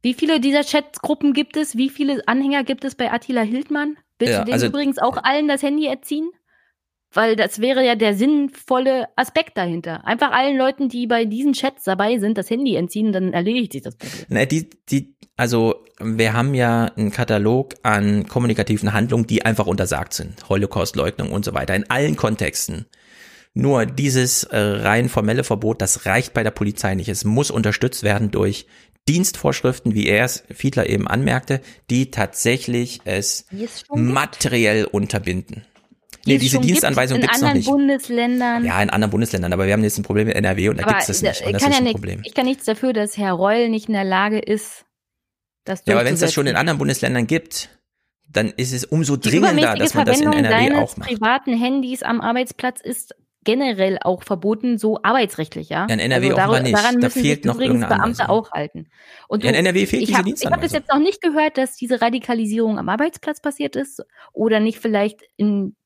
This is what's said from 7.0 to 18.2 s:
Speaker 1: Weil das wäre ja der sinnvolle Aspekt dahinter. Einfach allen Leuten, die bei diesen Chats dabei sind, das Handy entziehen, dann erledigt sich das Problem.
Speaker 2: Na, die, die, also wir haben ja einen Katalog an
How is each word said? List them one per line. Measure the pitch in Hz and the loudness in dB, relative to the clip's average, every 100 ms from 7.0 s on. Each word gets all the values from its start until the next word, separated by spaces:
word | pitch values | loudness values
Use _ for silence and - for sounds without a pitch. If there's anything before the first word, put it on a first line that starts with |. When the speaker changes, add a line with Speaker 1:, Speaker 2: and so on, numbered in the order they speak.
| _ | _
Speaker 1:
Weil | - 226 | 0 2
das | 220 196 - | 2 0 0
wäre | 233 262 | 0 2
ja | 254 233 | 2 4
der | 214 | 2
sinnvolle | 196 262 294 277 - - 254 262 262 233 - | 4 4 2 0 -6 -2 0 2 0 -2 -2
Aspekt | 262 - 320 - | 0 0 -2 -4
dahinter. | 175 170 170 160 - | -4 -4 -6 -8 -4
Einfach | 233 285 | 0 0
allen | 233 269 269 | 2 0 2
Leuten, | 262 269 269 | 0 0 -4
die | 240 240 | -4 -2
bei | 233 | 0
diesen | 226 214 285 | 0 0 0
Chats | 269 262 269 | 0 -2 -4
dabei | - 190 208 240 | -4 0 0 2
sind, | 202 214 | 0 -2
das | 180 | -2
Handy | 233 277 170 | -2 0 0
entziehen, | 175 208 220 | -2 -2 0
dann | 190 185 | 0 0
erledigt | 170 180 240 226 | 0 0 0 -2
sich | 139 | -6
das | 127 120 | -12 -14
Problem. | - - - | -14 -14 -4
Speaker 2:
Na, | 110 | -2
die, | 135 156 165 _ - | 0 0 -4 _ -4
die, | 139 139 _ - - | -4 -4 _ -20 -4
also | 120 117 113 - - _ | 0 2 2 0 -8 _
wir | 107 110 113 | -6 0 0
haben | 113 127 | 2 0
ja | 135 120 117 117 - | 2 2 2 0 -2
einen | 107 | -4
Katalog | 101 120 110 104 127 135 - | -2 0 2 4 2 0 -4
an | 123 104 104 104 | 0 2 2 0